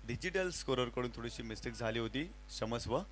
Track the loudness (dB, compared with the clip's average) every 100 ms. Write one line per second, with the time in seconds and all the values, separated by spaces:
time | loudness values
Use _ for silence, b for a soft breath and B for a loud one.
0 | -2 -2 0 2 2 0 2 4 4 2
1 | -2 -2 -6 -4 -6 -4 -4 0 2 2
2 | 2 0 -4 -8 -10 -2 0 0 2 0
3 | 0